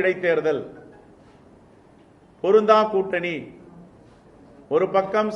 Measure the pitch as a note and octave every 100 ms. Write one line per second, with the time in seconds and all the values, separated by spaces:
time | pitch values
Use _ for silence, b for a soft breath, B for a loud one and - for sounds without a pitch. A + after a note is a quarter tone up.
0 | F#3 F3+ F3 D#3+ D#3 C#3 - - - -
1 | - - - - - - - - - _
2 | _ _ _ _ F3 G#3+ G#3+ G#3+ G#3+ G3
3 | F#3+ F3 F3 D3+ A2 - - - - -
4 | - - - - - - - D3+ F#3 G3
5 | F#3+ G#3+ G#3+